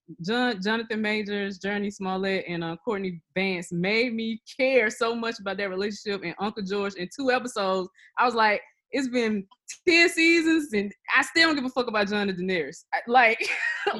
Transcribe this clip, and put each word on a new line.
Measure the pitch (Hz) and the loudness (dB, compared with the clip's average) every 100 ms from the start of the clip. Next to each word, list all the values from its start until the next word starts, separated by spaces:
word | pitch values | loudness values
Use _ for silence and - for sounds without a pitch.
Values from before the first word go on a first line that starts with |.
| - 156 | -16 -10
Jon-, | 170 240 247 190 | -4 0 0 0
Jonathan | 196 226 226 220 | -2 -2 -2 -4
Majors, | 214 214 202 208 202 196 | -2 -2 -2 -4 -4 -4
Jurnee | 196 202 202 | -4 -2 -4
Smollett, | 196 190 185 190 190 - | -6 -4 -2 0 -2 -4
and, | 170 | -6
uh, | 165 170 | -6 -6
Courtney | - 202 190 175 _ | -6 -4 -4 -8 _
Vance | 185 190 180 180 | -2 -2 -2 -6
made | 170 185 220 247 | -2 0 0 0
me | 226 226 220 - - | -2 -4 -6 -8 -2
care | 262 262 214 | 4 4 2
so | 220 233 | 0 -2
much | 233 226 226 | -2 -4 -6
about | 196 196 | -6 -4
their | 202 | -4
relationship | 185 208 202 214 196 | -2 -4 -4 -6 -6
and | 170 156 | -6 -4
Uncle | 202 220 | -6 -4
George | 185 202 196 | -4 -2 -4
in | 190 180 | -4 -8
two | - 262 | -4 0
episodes. | 247 240 220 190 190 185 _ - - | 0 0 -2 0 0 -4 _ -8 0
I | |
was | 247 | 2
like, | 226 220 202 - _ _ | 4 4 2 -4 _ _
"It's | 269 262 | -4 -2
been | 247 226 214 190 _ - - - | 0 0 -2 -6 _ -20 -4 4
ten | 339 339 | 6 6
seasons, | 339 330 339 320 320 294 | 4 4 6 4 2 2
and | 208 202 - - 247 | -2 -2 -6 0 0
I | |
still | 285 330 330 | 2 4 4
don't | 285 | 2
give | |
a | 254 | -2
fuck | 269 247 | -2 0
about | 214 202 | 0 0
Jon | 208 202 | 0 -2
and | 180 | -2
Daenerys." | 185 185 139 - - | -2 -2 -4 -8 -6
I, | 165 - | -6 4
like, | 247 226 226 - - - - | 6 6 4 -4 -4 -4 -2
<laughs> | 403 | -4